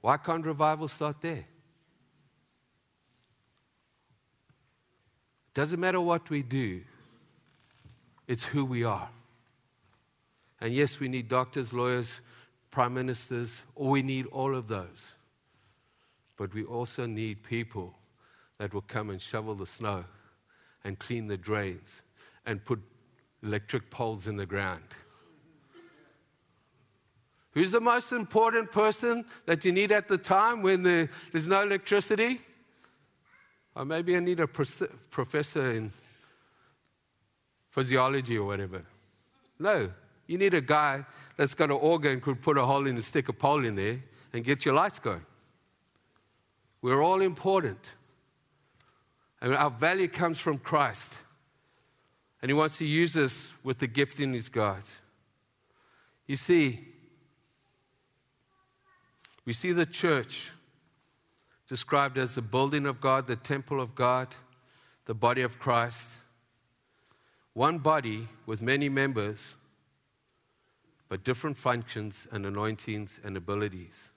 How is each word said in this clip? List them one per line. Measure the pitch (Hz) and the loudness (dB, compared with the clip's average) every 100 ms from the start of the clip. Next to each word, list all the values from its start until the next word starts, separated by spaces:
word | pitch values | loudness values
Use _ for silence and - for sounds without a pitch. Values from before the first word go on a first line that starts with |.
Why | 110 143 | 4 2
can't | - 165 160 | 2 -2 -2
revival | 147 156 156 156 | 2 2 2 -4
start | - 151 147 | -4 -6 -4
there? | 165 151 80 _ _ _ _ _ _ _ _ _ _ _ _ _ _ _ _ _ _ _ _ _ _ _ _ _ _ _ _ _ _ _ _ _ _ _ _ _ _ _ _ | -6 -8 -10 _ _ _ _ _ _ _ _ _ _ _ _ _ _ _ _ _ _ _ _ _ _ _ _ _ _ _ _ _ _ _ _ _ _ _ _ _ _ _ _
Doesn't | - 147 170 | -2 -2 0
matter | 185 185 | 0 2
what | 175 170 170 | 2 0 -2
we | 147 | -4
do, | 127 135 117 90 - - - _ _ _ _ _ _ _ - - _ _ - | -2 -2 -2 -6 -12 -20 -20 _ _ _ _ _ _ _ -20 -20 _ _ -8
it's | 120 - | -6 -2
who | 143 | -2
we | 135 123 117 | -2 0 -2
are. | 98 - - _ _ _ _ _ _ _ _ _ _ _ _ _ _ | -2 -6 -16 _ _ _ _ _ _ _ _ _ _ _ _ _ _
And | 113 | -4
yes, | 127 143 - | 2 2 0
we | 135 | -4
need | 127 117 | -4 0
doctors, | 127 127 147 120 | 0 0 -4 -4
lawyers, | 123 123 123 113 - - - - _ _ | -2 0 0 -2 -10 -16 -20 -20 _ _
prime | - 123 | 0 0
ministers, | 127 127 120 - 123 117 - - - | 2 -4 -4 -4 -4 -4 -8 -16 -6
or | 139 | 2
we | 139 | 2
need | 135 131 127 | 2 -4 -4
all | 135 135 131 | -4 -2 -2
of | 110 | -4
those. | 104 90 - - - _ _ _ _ _ _ _ _ _ _ _ _ | -6 -8 -16 -20 -20 _ _ _ _ _ _ _ _ _ _ _ _
But | 98 | -8
we | 104 | -8
also | 104 120 120 - 120 | -8 -6 -6 -6 -6
need | 110 113 104 | -6 -6 -8
people | - 117 113 107 90 - _ _ _ _ _ _ | -6 -6 -6 -10 -12 -16 _ _ _ _ _ _
that | 104 | -8
will | 101 | -8
come | 101 117 107 | -6 -8 -6
and | 95 | -8
shovel | - 117 110 104 | -6 -6 -6 -8
the | 92 | -10
snow | - 110 98 90 - _ _ _ _ _ _ 101 | -8 -4 -4 -8 -20 _ _ _ _ _ _ -12
and | 95 | -10
clean | - 120 110 | -8 -6 -4
the | 98 | -8
drains | 92 107 98 87 - - _ _ - _ - | -4 -2 -2 -8 -14 -20 _ _ -20 _ -8
and | 107 | -8
put | - 117 101 _ _ _ _ _ | -4 -6 -6 _ _ _ _ _
electric | 107 107 104 139 - | -4 -4 -2 -6 -6
poles | - 117 110 101 | -6 -4 -4 -6
in | 101 | -6
the | 98 | -4
ground. | 98 98 95 - - - _ _ _ _ _ _ 349 339 _ 330 _ _ _ _ _ _ _ _ _ _ _ _ _ _ | -4 -4 -6 -12 -20 -20 _ _ _ _ _ _ -20 -20 _ _ _ _ _ _ _ _ _ _ _ _ _ _ _ _
Who's | 143 185 | 2 4
the | 226 | 4
most | 233 240 240 | 4 2 2
important | 247 202 214 226 226 220 | -4 0 4 4 2 0
person | 202 214 214 240 233 226 - - | 2 2 2 0 -2 -4 -14 0
that | 165 185 | 2 4
you | |
need | 180 208 | 4 4
at | 214 - | 4 2
the | 190 | -2
time | - 190 220 233 | 4 4 6 4
when | 190 190 | 4 4
the, | 180 170 160 - - | 6 4 2 -4 -6
there's | 165 156 | -4 2
no | 196 | 4
electricity? | 202 196 - 202 - 208 233 247 - _ _ _ _ _ _ _ _ _ _ _ _ - | 4 0 2 2 2 2 2 0 -8 _ _ _ _ _ _ _ _ _ _ _ _ -10
Or | 135 | -4
maybe | 160 175 180 | -4 0 0
I | |
need | 175 175 | 2 0
a | 156 | 0
pros-, | - 139 - 190 - - | 0 -4 -2 -6 -8 -12
professor | - 127 151 147 160 131 | -6 -2 -2 -2 -2 0
in | 113 110 101 - _ _ _ _ _ _ _ _ _ _ _ _ _ _ _ _ | -2 -4 -12 -20 _ _ _ _ _ _ _ _ _ _ _ _ _ _ _ _
physiology | - 131 131 127 139 123 113 | -2 2 4 4 2 -2 -2
or | 101 | -2
whatever. | 101 98 92 85 _ _ _ _ _ _ _ | -4 -6 -10 -14 _ _ _ _ _ _ _
No, | 180 196 98 92 - _ - | 2 2 0 -6 -20 _ -8
you | 175 | 2
need | 196 | 4
a | 180 | 4
guy | 127 151 147 139 143 - - - | 4 4 4 0 -8 -20 -20 -2
that's | 139 - | -2 2
got | 143 | 2
an | 139 | 4
auger | 156 170 147 | 4 4 2
and | 131 | 0
could | 139 127 | -2 -2
put | - 143 | 2 2
a | 127 | 4
hole | 139 139 | 2 0
in | 123 | -2
and | |
stick | 110 151 135 | -2 -2 -2
a | |
pole | - 139 147 120 | 0 2 2 0
in | 101 | -2
there | 98 123 131 - - | -4 -4 -12 -20 -10
and | 120 | -6
get | 117 139 | 0 0
your | 147 139 | 4 4
lights | 196 - | 4 0
going. | 117 90 - _ _ _ _ _ _ _ _ _ _ _ _ _ _ _ | -4 -6 -10 _ _ _ _ _ _ _ _ _ _ _ _ _ _ _
We're | 123 131 | 2 4
all | 160 190 | 4 4
important. | 190 156 190 196 143 98 - - _ _ _ _ _ _ _ _ _ _ _ _ _ _ | 2 0 0 2 0 -6 -16 -20 _ _ _ _ _ _ _ _ _ _ _ _ _ _
And | 120 131 | 0 2
our | 147 | 2
value | 113 156 190 180 | 2 2 2 0
comes | - 170 160 | 0 -2 0
from | - 143 | -2 -4
Christ. | - 156 135 98 - - - _ _ _ _ _ _ _ _ _ _ _ | 0 2 2 -2 -12 -16 -20 _ _ _ _ _ _ _ _ _ _ _
And | 127 | 0
he | |
wants | 147 156 - | 4 4 2
to | 156 | 0
use | 151 170 160 | 2 2 4
us | 135 - - - | 2 0 -10 -12
with | 131 127 | -6 -2
the | 131 | -2
gifting | 113 139 - 139 | 0 0 0 -2
he's | 123 110 | -2 -4
got. | 117 104 95 104 - _ _ _ _ _ _ _ _ _ _ _ _ - | 0 0 0 -10 -18 _ _ _ _ _ _ _ _ _ _ _ _ -6
You | 139 | -6
see, | - 175 143 113 - - _ _ _ _ _ _ _ _ _ _ _ _ _ _ _ 381 370 _ _ _ _ _ - _ - | 4 6 6 0 -12 -20 _ _ _ _ _ _ _ _ _ _ _ _ _ _ _ _ _ _ _ _ _ _ -20 _ -6
we | |
see | 117 180 | -4 0
the | 175 160 | 2 0
church | - 180 147 113 - - - _ _ _ _ _ _ _ _ _ _ - | 0 2 2 0 -10 -12 -18 _ _ _ _ _ _ _ _ _ _ -8
described | 127 - 143 139 131 | -8 2 2 4 0
as | 127 127 | -2 -4
the | |
building | 113 123 139 147 139 | -2 0 2 0 -2
of | 131 | -2
God, | 135 135 127 | 2 2 0
the | 120 | -6
temple | - 139 135 139 | -2 -4 -2 -4
of | 123 - | -4 0
God, | 123 127 127 - - _ _ _ _ _ - | 2 2 -2 -12 -20 _ _ _ _ _ -10
the | 113 | 2
body | 120 123 | 2 4
of | 123 117 | 0 -2
Christ. | - 120 117 117 - - - _ _ _ _ _ _ _ _ _ _ _ _ | 2 2 2 -4 -12 -16 -20 _ _ _ _ _ _ _ _ _ _ _ _
One | - 135 170 | 0 2 2
body | 143 156 120 107 113 - - | 2 2 0 -6 -8 -16 -10
with | 110 | -6
many | 117 139 143 | 0 2 2
members, | 135 139 120 104 104 - - _ _ _ _ _ _ _ _ _ _ _ _ _ _ _ | 2 0 0 -4 -6 -12 -16 _ _ _ _ _ _ _ _ _ _ _ _ _ _ _
but | 95 | -6
different | 110 123 156 143 | -2 -2 -4 -4
functions | 131 120 113 - 107 101 - | -2 -2 -4 -8 -10 -12 -10
and | 110 98 | -6 -4
anointings | 101 107 107 - 107 104 - | -2 -2 -4 -6 -8 -8 -12
and | 104 95 | -10 -8
abilities. | 90 101 104 92 85 - - | -4 -4 -4 -6 -16 -20 -20